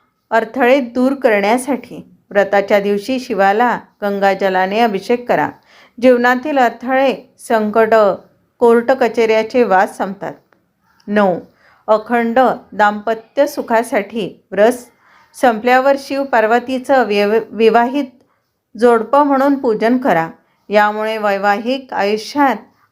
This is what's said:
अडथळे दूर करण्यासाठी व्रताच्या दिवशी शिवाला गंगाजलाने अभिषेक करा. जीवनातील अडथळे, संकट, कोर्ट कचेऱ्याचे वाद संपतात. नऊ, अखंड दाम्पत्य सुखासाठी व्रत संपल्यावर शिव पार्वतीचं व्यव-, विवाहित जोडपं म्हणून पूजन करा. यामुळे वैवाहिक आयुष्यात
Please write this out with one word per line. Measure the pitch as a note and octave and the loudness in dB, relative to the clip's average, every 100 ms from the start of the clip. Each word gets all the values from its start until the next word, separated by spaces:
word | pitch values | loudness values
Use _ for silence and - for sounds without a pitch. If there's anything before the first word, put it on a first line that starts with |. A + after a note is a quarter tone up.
| _ _ _ | _ _ _
अडथळे | A3+ A3+ C4 B3 C#4 | -2 -2 0 2 2
दूर | A#3+ B3+ B3+ | 0 -2 -2
करण्यासाठी | C#4 B3+ G#3 G3+ B3 B3+ C#4 - D#3+ - _ _ | 0 2 2 2 0 -2 -6 -8 -18 -20 _ _
व्रताच्या | G3+ G3 G3+ G3+ G#3 | -2 2 0 2 0
दिवशी | G3+ G3+ G#3 C4 | 0 -4 -4 -6
शिवाला | B3+ G3 G3 G#3 A#3+ F#3 - _ | -4 0 2 2 0 -2 -8 _
गंगाजलाने | G#3 G3 G3 F#3+ G3 F#3 F#3 G#3 | -6 0 0 0 0 0 0 0
अभिषेक | A#3 F#3+ F#3 A#3+ A#3+ | 0 -2 -2 -4 0
करा. | E3+ D3 - _ _ _ - | -2 -2 -6 _ _ _ 0
जीवनातील | B3 A#3+ A#3+ B3+ D4+ C#4+ | 2 4 2 0 0 0
अडथळे, | A#3 A#3 B3 C4 C4+ F#3+ - _ | 0 -2 -4 0 0 -2 -10 _
संकट, | - A3+ G#3+ A3+ A3 A3 G3+ F3 - _ _ _ | -4 -2 0 0 4 4 2 0 -10 _ _ _
कोर्ट | A#3 A#3 A#3 | 2 4 2
कचेऱ्याचे | C4 A#3 A3+ A3 A3 A3 B3+ | 0 0 0 0 0 0 0
वाद | A3 F#3 A#3 | 2 2 0
संपतात. | - G3 G3 D#3 - _ _ _ _ _ _ - | -4 -8 -8 -12 -12 _ _ _ _ _ _ -4
नऊ, | G#3 G3 E3+ - _ _ _ - | 0 0 0 -8 _ _ _ -2
अखंड | G#3+ G#3+ A#3+ A#3 A3+ B3 - - | -2 0 -2 0 2 2 0 -8
दाम्पत्य | F#3+ G#3 G#3 G#3 A3 - - C#4+ | 0 0 0 -4 -6 -4 -2 -2
सुखासाठी | - A3+ A3+ A#3 A#3+ - A3+ F3+ - _ | -4 -2 -2 0 -4 -4 -8 -10 -12 _
व्रत | F#3+ A3 B3 - _ _ _ _ - | 2 2 2 -8 _ _ _ _ -2
संपल्यावर | B3+ G#3+ B3 B3+ C4+ C#4 | 0 0 2 2 2 0
शिव | - C#4 | -4 -6
पार्वतीचं | C#4 A#3+ G#3+ A#3+ A#3+ C4 B3+ C4+ | -2 0 2 0 -2 -6 0 0
व्यव-, | G#3+ G#3 G3+ A3 A3 | 2 0 0 0 -2
विवाहित | G3+ A3 A3 A#3+ C#4+ C4 _ _ _ _ _ _ G#3 | 0 2 4 2 -2 -6 _ _ _ _ _ _ -4
जोडपं | A#3+ A#3 G#3+ C#4+ | 0 0 0 0
म्हणून | D4 C4+ C#4 | 2 0 0
पूजन | C4+ C4 G#3+ G#3+ B3 | 0 -2 -2 -2 0
करा. | B3+ E3+ E3 - _ _ - | 0 -2 -4 -10 _ _ -4
यामुळे | G#3 G#3 G#3+ A3 A3 | 0 0 -2 -6 -4
वैवाहिक | G#3 G3 G3+ G3+ A3+ C4 C4 | -2 0 0 -2 -2 -6 -6
आयुष्यात | - G3+ G#3+ A3 C#4+ C#4 A3 - _ _ | -4 -2 -4 -4 -2 0 -2 -10 _ _